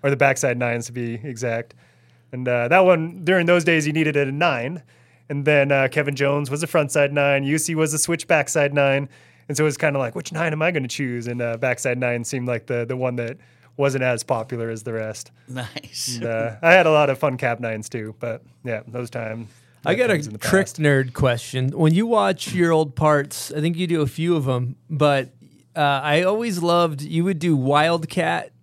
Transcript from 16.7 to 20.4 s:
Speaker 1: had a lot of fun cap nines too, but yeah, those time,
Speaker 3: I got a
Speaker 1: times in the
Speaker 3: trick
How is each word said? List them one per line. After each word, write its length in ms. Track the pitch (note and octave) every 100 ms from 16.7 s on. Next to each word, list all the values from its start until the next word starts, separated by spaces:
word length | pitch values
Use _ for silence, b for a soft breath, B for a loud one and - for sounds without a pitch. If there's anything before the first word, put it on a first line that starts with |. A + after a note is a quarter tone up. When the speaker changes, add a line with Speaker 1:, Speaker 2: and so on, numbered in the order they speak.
Speaker 1:
had 120 | F#3 D#3+
a 60 |
lot 180 | D3+ C#3+
of 80 | C3
fun 200 | D3+ B2+
cap 240 | B2+ A#2
nines 260 | A#2 A2 G#2+
too, 260 | A#2+ G#2+ G#2+
but 240 | A#2+ A2 - _ B2+
yeah, 160 | A2 A#2
those 240 | A#2+ A#2+
time, 380 | A#2+ A2+ A2+ A2 b b b -
Speaker 3:
I 100 | G3+
got 160 | B3
a 20 | F3
Speaker 1:
times 120 | C#3+
in 60 |
the 60 |
Speaker 3:
trick 260 | G#2+